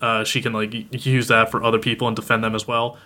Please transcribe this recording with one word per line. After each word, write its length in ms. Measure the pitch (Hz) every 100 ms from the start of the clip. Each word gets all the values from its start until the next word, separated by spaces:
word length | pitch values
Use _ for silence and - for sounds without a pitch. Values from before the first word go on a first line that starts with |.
uh, 240 | 117 110 107
she 160 | 131
can, 100 | 127
like, 220 | 110 107
y-, 120 | 113 107
use 380 | 123 135 131 113
that 200 | 113 113
for 120 | 113
other 160 | 117 110
people 260 | 120 110 120
and 100 | 113
defend 260 | - 113
them 100 | 113
as 140 | 110 113
well, 300 | 117 120 -